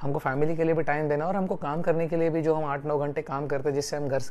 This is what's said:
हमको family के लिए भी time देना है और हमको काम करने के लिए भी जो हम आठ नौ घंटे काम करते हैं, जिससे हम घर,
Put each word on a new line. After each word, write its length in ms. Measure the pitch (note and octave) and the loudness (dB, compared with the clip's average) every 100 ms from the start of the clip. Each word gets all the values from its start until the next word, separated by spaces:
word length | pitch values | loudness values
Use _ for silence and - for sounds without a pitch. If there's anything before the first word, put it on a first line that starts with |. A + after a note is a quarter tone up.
हमको 160 | C#3+ D3+ | 0 0
family 380 | C#3 C3+ D#3 E3 | 0 2 2 2
के 80 | |
लिए 100 | E3 | 2
भी 80 | E3 | 2
time 260 | D#3 D3 D3+ | 2 2 0
देना 160 | D3 | 0
है 40 | E3 | 0
और 80 | G3 | 0
हमको 200 | F#3+ F3+ | 0 -2
काम 260 | C#3+ D#3 | -2 0
करने 260 | E3+ E3 E3 | 2 2 2
के 80 | E3 | 2
लिए 140 | E3 | 2
भी 120 | D#3+ | 2
जो 120 | D#3 | 2
हम 100 | D#3 | 2
आठ 200 | D3 C#3 | 0 -2
नौ 140 | D3+ D3 | -2 -2
घंटे 240 | C#3+ D3+ | -2 -4
काम 240 | D#3 C#3 C#3+ | -4 -4 -2
करते 220 | C#3 D3 | -2 0
हैं, 60 | |
जिससे 220 | C#3 C#3+ D3 | -2 -2 -2
हम 120 | C#3+ | -2
घर, 120 | C3+ - | 0 0